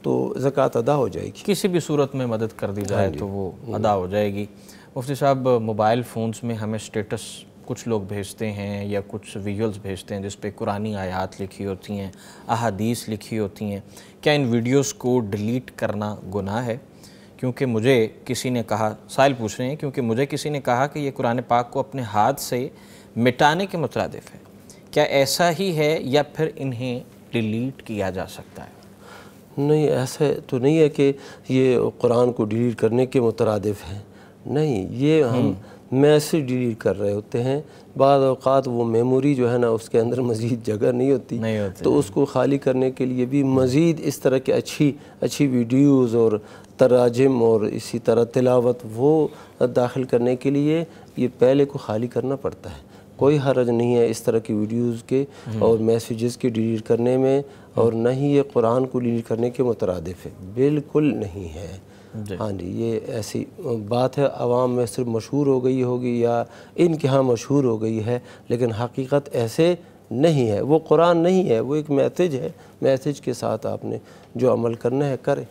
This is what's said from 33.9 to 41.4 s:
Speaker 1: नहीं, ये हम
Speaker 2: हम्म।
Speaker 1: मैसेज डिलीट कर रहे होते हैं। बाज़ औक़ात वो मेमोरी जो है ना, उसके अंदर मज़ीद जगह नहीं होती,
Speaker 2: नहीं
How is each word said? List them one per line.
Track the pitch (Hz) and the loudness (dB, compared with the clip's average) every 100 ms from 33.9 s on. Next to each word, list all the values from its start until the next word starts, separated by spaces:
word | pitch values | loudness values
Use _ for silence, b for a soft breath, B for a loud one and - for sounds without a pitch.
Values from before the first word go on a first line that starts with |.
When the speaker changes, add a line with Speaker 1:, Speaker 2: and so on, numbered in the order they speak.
| 101 - B B B - | -14 -16 B B B -6
Speaker 1:
नहीं, | 131 156 110 90 | -2 0 -2 -4
ये | 113 143 156 | -2 2 4
हम | 127 | 4
Speaker 2:
हम्म। | 127 139 92 - - - 131 | 2 0 -2 -10 -20 -4 4
Speaker 1:
मैसेज | 143 151 151 170 131 | 6 4 2 -2 0
डिलीट | 127 123 110 | -2 -2 -2
कर | 107 95 | -2 -2
रहे | 101 | -2
होते | 101 107 120 | -2 -4 -4
हैं। | 127 139 - B B - | -2 -2 -6 B B 2
बाज़ | 135 139 | 4 6
औक़ात | 135 127 131 135 131 | 4 2 2 2 2
वो | 120 | -2
मेमोरी | 117 113 123 131 143 | 2 2 2 2 2
जो | 135 120 | 2 2
है | 123 | 2
ना, | 120 | 2
उसके | 117 - 120 | 0 0 0
अंदर | 117 123 | 0 0
मज़ीद | 123 110 117 117 110 | -2 -2 -2 -2 -4
जगह | 107 131 | 0 0
नहीं | 120 135 | 2 2
होती, | 131 - | 0 -2
Speaker 2:
नहीं | 117 | -4